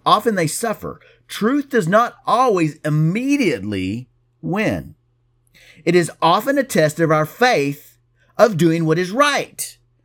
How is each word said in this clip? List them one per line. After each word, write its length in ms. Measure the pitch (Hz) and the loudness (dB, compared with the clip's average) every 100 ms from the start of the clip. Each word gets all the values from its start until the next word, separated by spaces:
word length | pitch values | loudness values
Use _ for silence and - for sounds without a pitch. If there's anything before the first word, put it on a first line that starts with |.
often 300 | - 190 226 | 0 2 2
they 140 | 196 156 | -2 -2
suffer. 520 | - 226 202 160 127 _ _ - | -4 -6 -8 -10 -14 _ _ -16
Truth 420 | - 208 285 277 | -4 -2 0 0
does 180 | 240 165 | -2 2
not 280 | 208 240 - - | 2 0 -4 -2
always 500 | 214 254 190 160 - | 2 2 2 0 -4
immediately 1300 | 151 151 156 202 262 285 214 117 101 98 92 113 127 _ _ _ | -4 0 0 0 -2 0 0 -2 -4 -4 -4 -6 -10 _ _ _
win. 520 | - - - 90 64 - _ _ _ _ _ _ - - | -8 -4 -2 -4 -8 -20 _ _ _ _ _ _ -20 -8
It 100 | - | 0
is 160 | 175 165 - | 0 0 -2
often 380 | 165 190 214 277 | 0 2 0 -2
a 60 | |
test 360 | 262 190 156 156 | -2 0 0 0
of 100 | 160 | 0
our 160 | 156 156 | 2 -2
faith 720 | - 247 202 139 143 - _ _ _ _ - | 0 0 2 -2 -6 -14 _ _ _ _ 2
of 220 | 220 175 | 2 4
doing 260 | 170 165 | 2 2
what 140 | 160 160 | 0 0
is 140 | 180 | -2
right, 680 | 220 294 262 135 - - - _ _ | 0 0 0 -6 -10 -14 -14 _ _